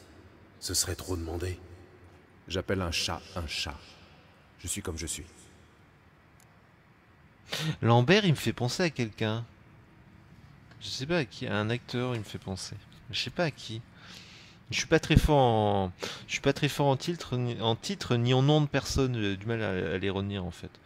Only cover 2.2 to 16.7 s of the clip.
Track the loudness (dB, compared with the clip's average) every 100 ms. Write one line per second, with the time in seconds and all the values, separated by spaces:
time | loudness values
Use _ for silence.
2.2 | -20 -20 -8 -6 -2 -2 -2 -2 -4 -6
3.2 | -8 -8 -6 -6 -8 -10 -16 -20 -20 -20
4.2 | -20 -20 -20 -14 -8 -6 -6 -6 -6 -8
5.2 | -12 -18 -20 -20 -20 -20 -20 _ -20 _
6.2 | -20 -20 -20 -20 -20 _ _ _ _ _
7.2 | -20 _ -10 -6 -6 0 4 6 6 6
8.2 | 6 2 0 -2 -2 0 0 0 -4 -2
9.2 | -2 -2 -6 -16 -20 -20 -20 -20 -20 -20
10.2 | -20 -20 -20 -20 -20 -14 -10 -6 -2 0
11.2 | -2 -4 -2 0 0 -2 -2 -2 -2 -2
12.2 | -6 -10 -8 -8 -8 -14 -18 -20 -8 -6
13.2 | -4 -2 -2 -2 -10 -12 -12 -20 -20 -20
14.2 | -20 -20 -20 -20 -6 -4 2 2 6 6
15.2 | 6 6 6 6 4 2 0 -4 -10 -10
16.2 | -8 -2 0 0 0